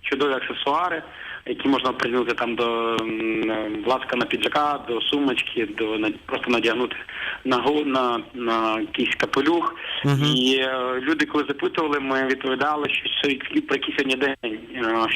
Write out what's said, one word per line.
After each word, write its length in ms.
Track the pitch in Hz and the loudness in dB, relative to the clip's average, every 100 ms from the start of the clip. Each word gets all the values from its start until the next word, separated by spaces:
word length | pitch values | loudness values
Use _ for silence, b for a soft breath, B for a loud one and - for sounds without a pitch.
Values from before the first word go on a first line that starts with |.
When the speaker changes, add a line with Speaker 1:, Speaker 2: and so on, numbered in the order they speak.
Speaker 1:
чудові 300 | - 139 143 | -2 0 2
аксесуари, 720 | 131 - 123 139 156 175 160 - B B B - | 0 -4 -4 0 2 2 -2 -8 B B B -6
які 220 | 120 139 | 0 2
можна 240 | 127 127 | 2 2
приділити 420 | 123 120 123 117 | 0 0 0 0
там 220 | 113 117 117 | 0 -2 0
до, 400 | 117 117 113 113 | 0 2 0 0
м, 840 | 113 110 110 110 110 110 107 107 113 | -2 -2 0 0 0 -2 -4 -2 0
лацкана 380 | 127 - 123 | 0 0 -2
піджака, 560 | 117 117 127 151 147 143 120 | 0 0 0 2 0 0 -2
до 120 | 113 | -2
сумочки, 680 | - 147 139 117 - 120 107 104 | 0 2 2 0 -2 -2 -4 -2
до 200 | 110 110 | -2 0
на-, 140 | 107 - - | -2 -4 -6
просто 240 | 104 120 | -4 0
надягнути 460 | 117 117 113 120 - - B B B | 2 2 0 -2 -4 -12 B B B
на 120 | 127 123 | 0 0
го-, 280 | 127 151 | 2 2
на, 360 | 143 131 123 117 107 | 2 2 2 0 -4
на 460 | 123 117 113 110 110 | -6 0 2 2 0
якийсь 340 | 104 - 117 | -2 -2 0
капелюх. 600 | - - - 151 170 - - B B | 0 0 2 4 2 0 -4 B B
Speaker 2:
Мгм. 200 | 143 139 | 2 2
Speaker 1:
І, 320 | 147 127 127 135 | 4 4 4 4
е, 440 | 131 131 127 127 | 2 0 -2 0
люди, 240 | 135 156 151 | 0 0 2
коли 180 | 151 143 | 0 0
запитували, 520 | 139 180 170 156 147 | 0 -2 0 0 0
ми 260 | 135 131 131 | 2 2 2
відповідали, 640 | 131 131 131 147 151 139 | 0 0 0 2 0 0
що, 200 | - - | -2 -2
що, 280 | - 143 131 - 151 | 0 0 0 0 -2
про 140 | - 139 | 0 0
який 180 | 151 147 | 0 0
сьогодні 180 | 135 127 | 0 2
день, 200 | 139 135 | 0 0
е, 640 | 113 113 117 127 113 113 113 | -6 -6 -8 -2 0 2 2